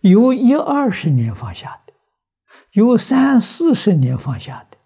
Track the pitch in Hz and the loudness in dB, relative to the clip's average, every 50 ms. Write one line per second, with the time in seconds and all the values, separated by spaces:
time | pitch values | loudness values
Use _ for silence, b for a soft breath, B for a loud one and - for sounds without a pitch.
0 | - 190 185 208 240 254 254 - 262 233 277 311 - - 285 285 277 240 - - | 4 6 4 6 4 2 2 2 2 2 2 2 0 -2 -2 -2 -2 -2 -4 -4
1 | - 160 139 123 117 113 101 - 120 98 85 - - - - _ _ _ _ _ | -4 -2 -2 -2 -2 -4 -6 -10 -12 -14 -14 -14 -16 -18 -18 _ _ _ _ _
2 | _ _ _ _ _ _ _ _ _ b b b b b _ 196 220 240 247 220 | _ _ _ _ _ _ _ _ _ b b b b b _ 2 2 4 2 0
3 | - - 269 262 262 277 277 240 233 - - - 339 330 277 - - 208 180 151 | 0 0 0 2 2 4 2 2 0 0 -6 -2 0 0 0 2 0 0 2 2
4 | 131 127 127 - - 139 123 98 - - 131 - - _ - _ _ | 0 0 -2 -6 -6 -8 -10 -10 -12 -14 -18 -18 -20 _ -20 _ _